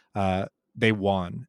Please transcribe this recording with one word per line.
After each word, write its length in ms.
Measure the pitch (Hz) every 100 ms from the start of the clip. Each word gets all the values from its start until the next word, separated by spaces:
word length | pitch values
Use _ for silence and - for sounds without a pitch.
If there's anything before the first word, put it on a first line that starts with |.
| _ 104
uh, 300 | 95 92 - _ _ -
they 180 | 117
won 520 | 107 98 98 87 -